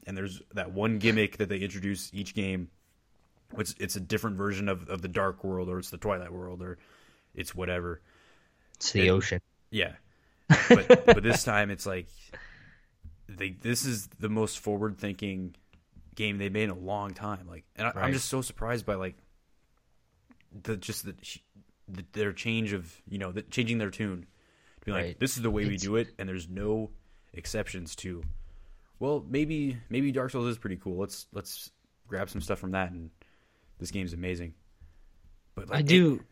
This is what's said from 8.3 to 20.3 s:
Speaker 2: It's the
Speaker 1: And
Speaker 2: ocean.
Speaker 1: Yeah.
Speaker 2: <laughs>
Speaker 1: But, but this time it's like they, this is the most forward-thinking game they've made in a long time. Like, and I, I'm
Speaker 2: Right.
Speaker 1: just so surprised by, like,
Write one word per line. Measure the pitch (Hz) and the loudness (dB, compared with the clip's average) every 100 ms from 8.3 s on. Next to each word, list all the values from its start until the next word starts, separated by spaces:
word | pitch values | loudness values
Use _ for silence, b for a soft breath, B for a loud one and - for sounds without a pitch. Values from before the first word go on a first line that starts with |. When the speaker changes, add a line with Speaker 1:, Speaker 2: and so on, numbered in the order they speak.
| b b b b b | b b b b b
Speaker 2:
It's | - | 0
the | 101 | 4
Speaker 1:
And | 92 | 6
Speaker 2:
ocean. | 95 - 90 - _ - | 6 4 -2 -6 _ -6
Speaker 1:
Yeah. | 110 87 - - _ _ _ - | -2 -2 -4 -20 _ _ _ 6
Speaker 2:
<laughs> | - - | 8 10
Speaker 1:
But, | 240 - 247 - | 10 12 10 10
but | 220 | 8
this | 110 120 | 8 2
time | - 104 101 | 4 2 2
it's | 98 101 | -2 -4
like | 92 85 - - - B B B B B _ - - - | -6 -8 -16 -20 -18 B B B B B _ -20 -20 -14
they, | 92 98 | -8 -8
this | 95 117 120 | -4 -2 0
is | 135 113 - - | 0 -4 -6 -6
the | 107 | -2
most | 110 107 - | 0 0 -2
forward-thinking | - 104 107 95 104 92 101 95 90 - _ - _ - - | -2 0 0 -2 -6 -4 -4 -4 -6 -10 _ -20 _ -20 -14
game | - 107 101 | -4 -2 -2
they've | 101 | -2
made | 104 | 0
in | 110 | 0
a | 90 | -2
long | 92 104 98 | -4 -4 -6
time. | 92 104 98 90 | -6 -6 -6 -10
Like, | 87 - - | -16 -14 -6
and | 110 | -4
I, | |
I'm | - | -2
Speaker 2:
Right. | 123 | 0
Speaker 1:
just | 135 - | 0 0
so | 131 | -2
surprised | 127 - 113 120 104 | -4 -4 -2 -2 -2
by, | |
like, | 98 92 95 - _ _ _ _ _ _ _ _ _ _ | -2 -2 -8 -20 _ _ _ _ _ _ _ _ _ _